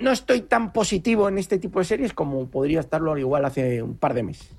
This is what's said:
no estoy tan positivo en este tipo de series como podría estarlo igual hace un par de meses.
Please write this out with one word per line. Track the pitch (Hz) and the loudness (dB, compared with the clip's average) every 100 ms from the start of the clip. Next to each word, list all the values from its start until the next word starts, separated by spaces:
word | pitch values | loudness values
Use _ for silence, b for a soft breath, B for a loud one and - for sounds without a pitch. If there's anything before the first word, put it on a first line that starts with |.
no | 262 | 0
estoy | 247 - 254 | 0 2 0
tan | - 233 220 | 2 0 0
positivo | 226 202 196 233 220 202 | -2 0 0 2 2 2
en | 196 | 0
este | - 196 | -2 -2
tipo | 190 190 | -2 -2
de | |
series | 175 220 240 | 0 0 -2
como | - 151 135 127 | -2 -2 -2 -4
podría | 131 143 160 | -2 0 0
estarlo | - 156 160 147 | 0 -2 0 0
igual | 131 143 | 0 2
hace | 139 135 127 120 | 2 0 0 0
un | 117 117 | -4 -2
par | 143 | 0
de | 123 | 0
meses. | 107 151 - | -2 -6 -14